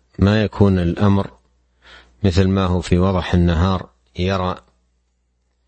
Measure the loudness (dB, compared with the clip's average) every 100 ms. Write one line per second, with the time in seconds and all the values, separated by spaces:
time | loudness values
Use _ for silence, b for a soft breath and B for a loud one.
0 | _ -2 0 2 0 0 2 2 -2 0
1 | 0 0 -2 -12 _ _ _ _ B B
2 | B B -2 2 2 0 0 -2 -2 0
3 | 0 -2 0 0 2 2 0 -2 -8 _
4 | _ -8 -4 -4 -4 -8 -14 _ _ _
5 | _ _ _ _ _ _